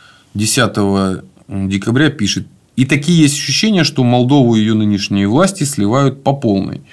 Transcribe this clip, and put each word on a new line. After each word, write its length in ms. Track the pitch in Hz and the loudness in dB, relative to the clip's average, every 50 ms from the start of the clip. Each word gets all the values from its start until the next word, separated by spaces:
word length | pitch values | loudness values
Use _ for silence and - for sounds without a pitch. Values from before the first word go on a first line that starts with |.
| - - - _ _ _ - | -20 -20 -20 _ _ _ -6
десятого 880 | 104 107 110 - 139 120 101 - 107 104 98 98 98 98 95 95 - - - _ _ _ - | -4 -4 -2 0 0 0 0 0 -2 0 0 0 0 0 -2 -4 -6 -10 -16 _ _ _ -12
декабря 600 | 92 98 98 95 98 98 98 113 113 131 156 151 | -8 -6 -4 -2 -2 -2 -2 0 0 2 2 0
пишет: 380 | 143 - 101 98 - - - - - _ _ _ _ | 0 -2 -4 -4 -4 -6 -8 -10 -14 _ _ _ _
"И 100 | - 131 | -2 0
такие 340 | - 160 143 139 - 175 165 | 0 0 0 0 2 4 4
есть 160 | 156 139 143 | 4 4 2
ощущения, 480 | - - - 135 - - 220 214 180 160 | -2 -4 -4 -4 -2 0 0 2 2 0
что 200 | - - - 127 | 0 0 0 0
Молдову 520 | 120 120 123 123 123 143 147 131 117 117 | 2 2 2 2 4 4 4 4 4 4
её 180 | 110 107 107 110 | 2 2 2 0
нынешние 540 | 110 107 104 101 95 101 - 98 98 98 98 | 0 0 0 0 -2 -2 -2 -2 0 0 2
власти 380 | 110 143 190 190 190 - 151 | 2 2 2 0 0 -2 -6
сливают 580 | 143 - - 104 101 117 135 143 139 135 - - | -4 -4 -2 -2 0 0 2 0 0 -2 -2 -2
по 100 | 135 139 | -4 -2
полной". 480 | 139 - 113 101 95 95 - - - - - | -2 0 0 0 0 -2 -4 -8 -12 -14 -18